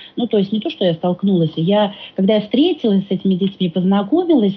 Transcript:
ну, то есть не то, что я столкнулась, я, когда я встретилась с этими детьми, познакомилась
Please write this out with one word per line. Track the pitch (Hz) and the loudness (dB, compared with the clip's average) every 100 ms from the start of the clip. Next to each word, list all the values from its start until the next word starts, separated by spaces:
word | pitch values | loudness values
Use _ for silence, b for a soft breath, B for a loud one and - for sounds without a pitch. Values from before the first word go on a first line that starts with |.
| B - | B -8
ну, | 233 | -2
то | 214 | 0
есть | 190 | 0
не | 220 | -2
то, | 330 | -6
что | - | -2
я | 185 | -2
столкнулась, | 165 180 180 202 185 156 156 | 0 -2 -2 0 2 0 0
я, | 165 208 202 B B - | 0 2 0 B B -2
когда | 190 214 | 2 2
я | |
встретилась | 208 254 330 339 233 196 190 | 0 0 0 0 0 0 0
с | |
этими | 190 196 180 | -2 0 0
детьми, | 196 - 180 | -2 -2 -4
познакомилась | 180 180 196 196 330 349 294 202 | 0 0 0 0 0 2 2 2